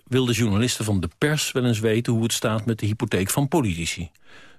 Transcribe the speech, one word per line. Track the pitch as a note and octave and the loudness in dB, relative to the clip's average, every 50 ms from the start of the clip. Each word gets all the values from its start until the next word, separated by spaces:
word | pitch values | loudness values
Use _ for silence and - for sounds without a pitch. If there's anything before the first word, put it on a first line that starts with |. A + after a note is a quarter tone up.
| - | -8
wilden | - A#2+ B2+ C3 A#2+ A#2 | -2 0 2 2 2 2
journalisten | G#2+ A#2+ A2 G2 G2+ A#2 B2 - - A2+ | 2 2 2 2 2 2 0 0 -2 -2
van | G#2+ G#2 F#2+ | 0 0 0
de | E2 E2+ - _ | -2 -4 -2 _
pers | - D3+ D3+ D3+ - - | 0 0 2 0 -2 -2
wel | - C3+ B2 | -2 0 0
eens | B2 A#2 G#2 | 2 0 2
weten... | A2 A2+ G#2+ A2+ A#2 - A#2 | 2 2 2 2 2 0 0
hoe | A2+ A2+ | 0 0
het | A#2 - | 0 -2
staat | - - B2 G#2+ A2 G#2+ | -2 -2 -2 -2 -2 -2
met | A#2 A2+ G#2+ | -2 -2 -2
de | - | -2
hypotheek | G#2 A2 - - A2 - - G2 - | -2 -2 -2 -2 -2 0 0 0 0
van | - - C#3+ C#3 | 0 0 0 2
politici. | - E3+ C3 G#2 F2 E2 E2 D#2 - - F2 E2+ - _ - - - - - - - | 2 2 2 0 -2 -2 -4 -6 -6 -8 -10 -10 -12 _ -20 -20 -20 -20 -20 -20 -16